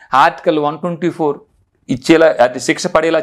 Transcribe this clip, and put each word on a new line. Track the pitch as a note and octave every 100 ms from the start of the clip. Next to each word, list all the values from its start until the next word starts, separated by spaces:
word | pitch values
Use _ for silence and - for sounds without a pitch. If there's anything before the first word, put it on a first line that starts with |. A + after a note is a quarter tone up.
| -
ఆర్టికల్ | C3 E3 E3+ F3 D3+
వన్ | D3 D#3
ట్వంటీ | F3 D#3+ -
ఫోర్ | - D3+ - _ _ _ _ -
ఇచ్చేలా, | C3 - E3 D#3+ -
అది | - C3
శిక్ష | - D#3 F#3
పడేలా | D#3+ E3 D#3+